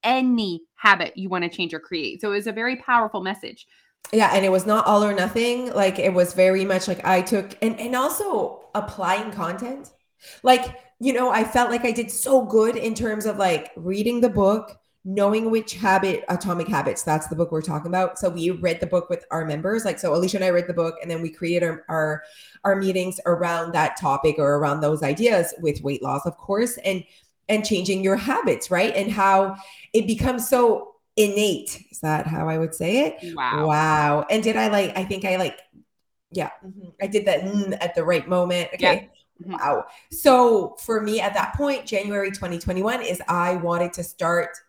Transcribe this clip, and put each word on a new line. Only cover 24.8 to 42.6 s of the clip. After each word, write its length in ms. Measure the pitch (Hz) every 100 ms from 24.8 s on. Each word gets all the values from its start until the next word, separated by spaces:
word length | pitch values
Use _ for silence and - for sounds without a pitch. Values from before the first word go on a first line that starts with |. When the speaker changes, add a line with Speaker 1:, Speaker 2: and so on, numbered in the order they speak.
Speaker 2:
those 220 | 151 156
ideas 500 | 143 156 233 202 170 -
with 220 | 165 143
weight 200 | 139 139
loss, 240 | 135 139 175
of 120 | -
course, 400 | - 202 240 - 190
and, 180 | 190 - _ _ _ -
and 160 | 214 208
changing 380 | 196 185 190
your 120 | 190 196
habits, 560 | 208 440 240 - -
right? 240 | 175 214 196
And 160 | 214
how 460 | 202 196 190 196 190 - - -
it 120 | 226 202
becomes 400 | 226 262 247 233
so 480 | 254 233 208 - _ _ -
innate. 680 | 208 202 208 165 - - -
Is 100 | -
that 260 | 156 156 156
how 200 | 156 160
I 100 | 160
would 160 | 160 -
say 320 | 170 233 311
it? 280 | 311 175 160
Speaker 1:
Wow. 320 | 127 - 156
Speaker 2:
Wow. 580 | 151 156 156 147 147 -
And 120 | 220
did 120 | 220 220
I, 120 | 220
like, 280 | 208 185 185
I 80 |
think 220 | 190 190 190
I, 100 | 185
like, 240 | 185 - _ - _ _ _ _ _
yeah, 220 | 180 151 -
mm-hmm. 260 | 190 196 180 _
I 60 | 196
did 180 | 208 196
that, 160 | 156
mm, 340 | 185 208 196 -
at 140 | 170 170
the 80 |
right 260 | 160 170 165
moment. 400 | 180 180 180 170 185
Okay. 340 | - 202 - _ _ _
Speaker 1:
Yeah. 60 | 175
Mm-hmm. 60 |
Speaker 2:
Wow. 320 | 180 135 110 - - _
So 640 | - 294 254 240 226 175 -
for 220 | - 220
me 180 | 208 220
at 140 | 196
that 220 | 202 - -
point, 320 | 285 269 -
January 440 | 202 202 202 196
twenty 280 | 196 180
twenty-one, 420 | 170